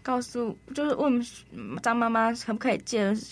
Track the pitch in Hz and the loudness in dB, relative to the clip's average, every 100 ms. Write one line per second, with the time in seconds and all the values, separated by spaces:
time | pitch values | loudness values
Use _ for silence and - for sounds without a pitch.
0 | - 254 240 240 226 - - 269 294 - | -2 -2 -2 -4 -4 -4 -8 -2 0 4
1 | 294 240 240 - - - 104 160 233 233 | 4 4 0 -8 -16 -12 -8 -2 0 2
2 | 226 226 226 233 - 214 254 - - 226 | 2 2 2 0 -4 -2 0 0 0 0
3 | 196 220 - | 2 0 -4